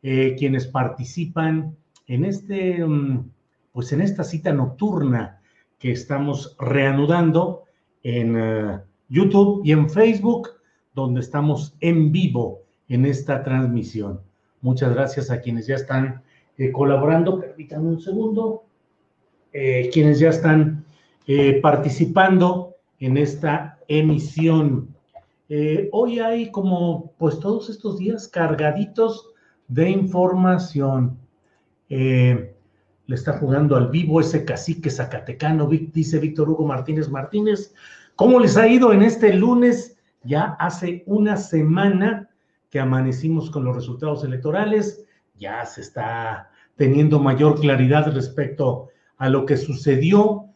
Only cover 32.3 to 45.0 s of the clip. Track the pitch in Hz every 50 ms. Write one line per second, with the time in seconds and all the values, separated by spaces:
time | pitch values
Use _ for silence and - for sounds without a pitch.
32.3 | 120 107 - - - _ _ _ _ _ _ _ _ _ _ - 131 123 - -
33.3 | 143 - 151 131 135 143 151 147 143 127 123 123 143 165 175 151 151 165 151 -
34.3 | - 147 - - 135 - - - 160 - - 151 127 - 123 - - 113 - -
35.3 | 123 - 151 151 156 156 147 139 160 156 160 - - 160 156 - 160 151 143 156
36.3 | 151 156 151 147 160 160 160 147 139 127 127 156 156 156 151 131 135 135 135 147
37.3 | - 208 208 214 208 202 202 - _ _ - - - - - _ _ - - 240
38.3 | 254 247 233 - - 208 226 226 240 254 254 233 208 196 208 233 226 - - 208
39.3 | 185 185 202 240 247 240 247 247 233 240 - - _ _ _ _ _ _ _ 123
40.3 | 143 147 180 202 - - 165 180 170 - 180 175 175 175 - - 196 214 208 214
41.3 | 202 190 190 - - 160 156 156 160 185 196 202 196 180 196 220 226 196 196 _
42.3 | _ _ _ _ _ _ _ _ _ 143 131 131 131 131 131 131 123 127 143 160
43.3 | 165 160 151 - - 151 131 127 123 123 123 123 123 123 151 151 147 147 - 135
44.3 | 127 123 - 151 156 190 214 214 214 214 202 202 202 -